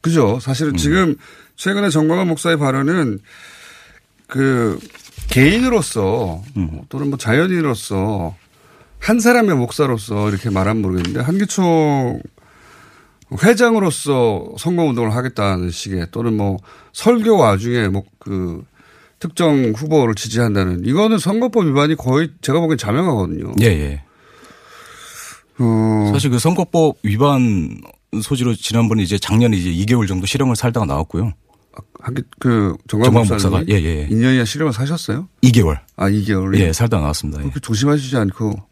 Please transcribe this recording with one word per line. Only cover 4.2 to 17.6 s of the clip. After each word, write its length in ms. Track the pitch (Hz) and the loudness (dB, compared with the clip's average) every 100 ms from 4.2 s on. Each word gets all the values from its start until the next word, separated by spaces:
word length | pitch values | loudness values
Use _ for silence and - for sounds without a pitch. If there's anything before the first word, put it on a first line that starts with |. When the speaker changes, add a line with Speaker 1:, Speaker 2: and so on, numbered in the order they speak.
| _ | _
Speaker 1:
그 520 | 131 135 127 113 - - - - - - | 0 2 2 0 -2 -10 -20 -20 -12 -2
개인으로서 1120 | 123 139 214 254 226 147 117 95 90 98 82 113 123 | 4 4 4 2 0 0 -2 -2 -2 -4 -6 -8 -6
Speaker 2:
음. 240 | 82 78 - | -4 -6 -12
Speaker 1:
또는 180 | - 143 | -6 -6
뭐 80 | 139 | -4
자연인으로서 1200 | 110 127 185 180 151 117 - 98 101 101 82 98 _ _ _ _ _ - | 0 0 2 0 -2 -4 -4 -4 -2 -4 -6 -10 _ _ _ _ _ -10
한 200 | - 233 | 0 2
사람의 380 | 226 247 214 147 | 4 4 4 2
목사로서 720 | 120 - 135 117 101 104 104 | -2 0 0 -2 -4 -2 -2
이렇게 220 | 98 113 | -2 -2
말하면 320 | 92 95 110 | 0 0 0
모르겠는데 380 | 95 92 87 - | 0 -2 -2 -2
한기총 1000 | 123 190 202 - 180 165 151 139 123 - - _ _ _ - - - - _ _ _ 98 | -2 0 0 0 2 4 2 0 -2 -6 -12 _ _ _ -20 -20 -20 -20 _ _ _ 2
회장으로서 1040 | 196 226 240 226 185 143 143 135 117 95 - - | 4 4 4 4 0 -2 -2 2 2 0 -8 -6
선거운동을 560 | 170 175 160 120 113 | -2 0 0 0 0
하겠다는 560 | 110 127 - 101 92 87 | -2 -4 -2 0 0 -4
식의 380 | 85 - 95 82 | -6 -6 -6 -6
또는 260 | - 117 110 | -4 -2 0
뭐 220 | 101 92 - - - | -2 -4 -8 -20 -20
설교 440 | - - 240 220 208 | -2 2 2 4 4
와중에 500 | 117 98 | 4 2